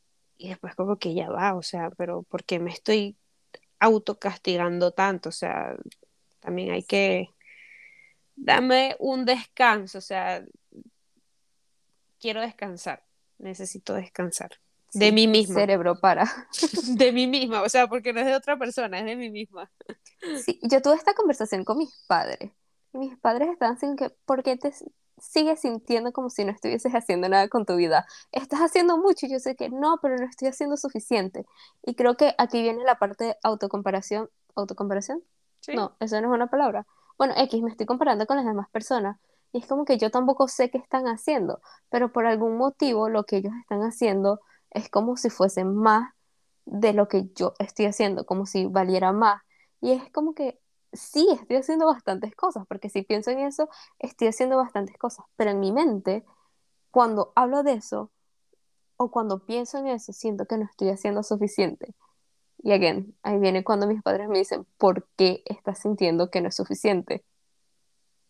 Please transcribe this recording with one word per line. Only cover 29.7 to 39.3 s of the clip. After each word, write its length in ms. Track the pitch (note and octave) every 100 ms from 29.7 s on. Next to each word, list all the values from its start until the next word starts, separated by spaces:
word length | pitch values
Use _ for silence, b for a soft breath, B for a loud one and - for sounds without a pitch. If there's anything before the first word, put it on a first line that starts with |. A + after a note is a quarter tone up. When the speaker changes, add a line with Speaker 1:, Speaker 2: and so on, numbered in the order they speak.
| B3+ D4 E4
Speaker 2:
pero 160 | C#4+ B3+
no 80 | B3+
estoy 220 | - C4
haciendo 280 | C4 D4 C#4+
suficiente". 680 | C#4 A3 - A#3 F#3+ - - b b b
Y 120 | - A#3+
creo 200 | A#3+ A#3+
que 180 | D4 -
aquí 240 | A#3+ A#3+
viene 220 | A#3 A3+
la 120 | B3+ A#3+
parte 260 | G3 G3+ A#3
de 100 | -
autocomparación, 840 | A3 G#3+ G3+ G3+ G3 G3 G3 G#3 A3 _ _ -
¿autocomparación? 680 | G3+ G3+ G3+ G3+ G3+ D4+ - _ _ _
Speaker 1:
Sí. 120 | - C4
Speaker 2:
No, 200 | G3 -
eso 200 | A3 G#3+
no 60 | A#3
es 40 |
una 140 | A#3+ B3
palabra. 360 | C4+ C4+ G#3 - b b b
Bueno, 160 | C4+ -
X, 240 | C4 A3+
me 80 | A#3
estoy 140 | A3 A3
comparando 400 | B3 D4+ G#3 G#3+
con 120 | C#4
las 80 | A#3+
demás 240 | G#3 G3
personas, 460 | A3 G#3+ B3+ G3 G#3 _